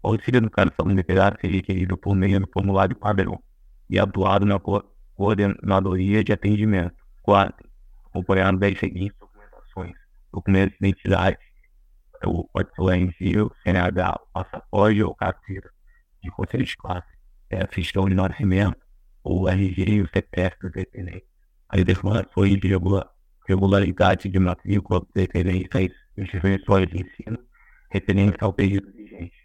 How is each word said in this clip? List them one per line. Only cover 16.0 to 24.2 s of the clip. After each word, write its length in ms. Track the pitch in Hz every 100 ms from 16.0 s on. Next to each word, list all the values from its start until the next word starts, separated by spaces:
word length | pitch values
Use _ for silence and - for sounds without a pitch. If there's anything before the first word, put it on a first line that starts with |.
| _ _
de 80 | 85
conselho 320 | - - - 85
de 100 | -
classe, 320 | - 90 - - _ _ _
é, 160 | 92
a 40 | 90
certidão 340 | - 87 95 95
de 80 |
nascimento, 640 | 95 95 - 101 92 90 - _ _ _ _
o 240 | - 92 95
R 240 | 92 95
G 120 | 90
e 180 | 92 104
o 60 | 92
C 80 | 95
P 200 | - -
F 140 | 90 -
do 100 | 92
dependente. 540 | 92 92 - 90 90 _ _ _ _ _
As 140 | 98
declarações 800 | 90 95 98 104 - - 98 98
de 80 | 95
regula-, 400 | 95 90 98 - _ _ _ -
regularidade 800 | 95 98 98 98 90 95 95